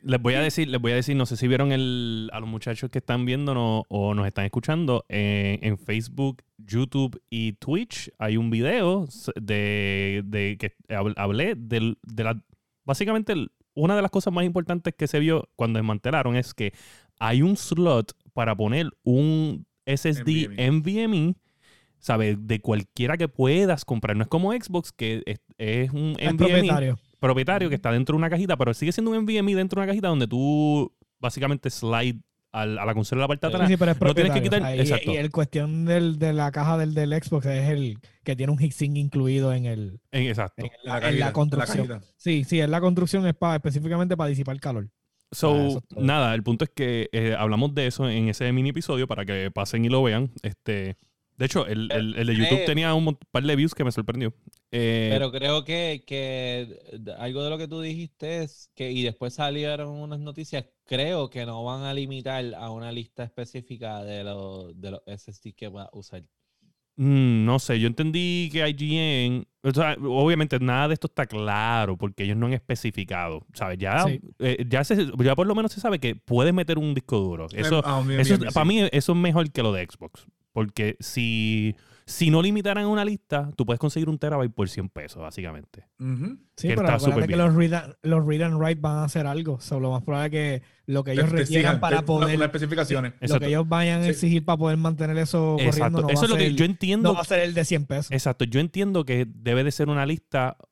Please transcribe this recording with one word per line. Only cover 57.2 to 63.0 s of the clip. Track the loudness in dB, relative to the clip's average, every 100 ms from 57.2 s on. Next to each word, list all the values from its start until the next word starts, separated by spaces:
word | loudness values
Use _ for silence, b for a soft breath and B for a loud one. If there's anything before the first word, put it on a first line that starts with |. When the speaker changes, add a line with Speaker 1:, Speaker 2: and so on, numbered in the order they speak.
| -8 -6
Speaker 4:
de | -6
lo | -6
que | -8
tú | -8
dijiste | -8 -8 -12 _ -8 -8
es | -8 -12 -20
que, | -10 -6
y | -4
después | -4 -4 -10
salieron | -4 -4 -4 -6 -6 -8
unas | -10 -10 -10
noticias, | -10 -12 -10 -10 -10 _
creo | _ -4 -2 -2 -6
que | -8
no | -10 -8
van | -8 -8
a | -6
limitar | -6 -8 -8 -8 -6 -8
a | -10 -12
una | -10 -10
lista | -12